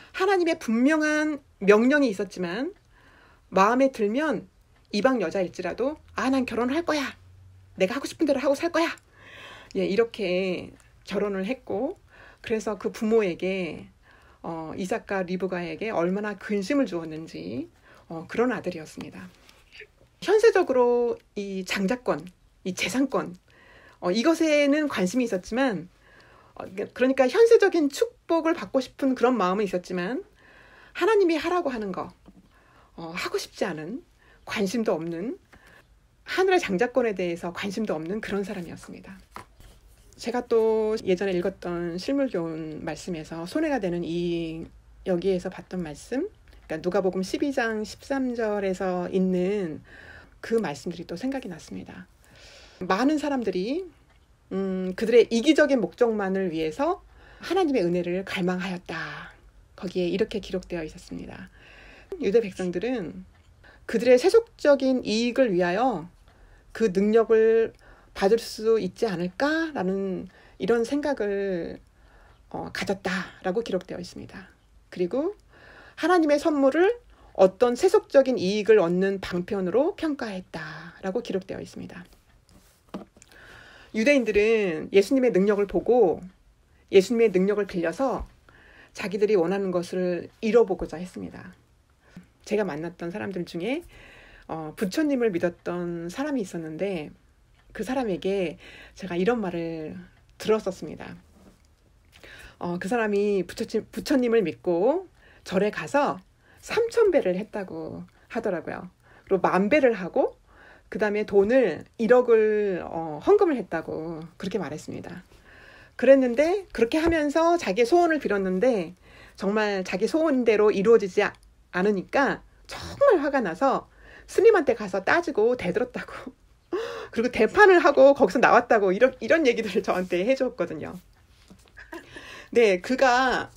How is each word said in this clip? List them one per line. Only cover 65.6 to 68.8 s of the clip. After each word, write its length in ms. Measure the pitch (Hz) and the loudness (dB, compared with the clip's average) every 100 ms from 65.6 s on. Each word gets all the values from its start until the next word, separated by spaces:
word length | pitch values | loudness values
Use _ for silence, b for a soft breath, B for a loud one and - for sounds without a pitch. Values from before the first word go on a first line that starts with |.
| 175 190 262 185 170 - b b b b b | 2 2 0 -2 -8 -18 b b b b b
그 180 | - 226 | -2 0
능력을 800 | 180 208 226 220 220 220 226 226 - b b b | 2 4 4 4 4 4 4 0 -4 b b b
받을 240 | - 196 226 | -2 2 2
수 420 | - - 220 | 0 -4 0
있지 280 | 226 | 2